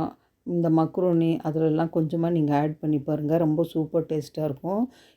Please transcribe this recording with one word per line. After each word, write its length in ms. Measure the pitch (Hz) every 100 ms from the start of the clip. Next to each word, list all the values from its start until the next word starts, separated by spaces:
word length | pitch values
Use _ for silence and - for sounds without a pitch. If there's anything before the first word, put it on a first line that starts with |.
| 165 - _ _ -
இந்த 200 | 175 165
மக்ரோனி 600 | 160 160 185 180 165 165 165
அதுலலாம் 500 | 160 156 160 156 165
கொஞ்சமா 340 | 170 160 170 170
நீங்க 200 | 170 147 143
ஆட் 200 | 151 151
பண்ணி 180 | 151 151
பாருங்க. 340 | 139 151 147 165
ரொம்ப 240 | 160 156
சூப்பர் 420 | 165 165 156 165 160
டேஸ்ட்டா 340 | 156 143 - 156
இருக்கும். 380 | 135 165 202 254 - -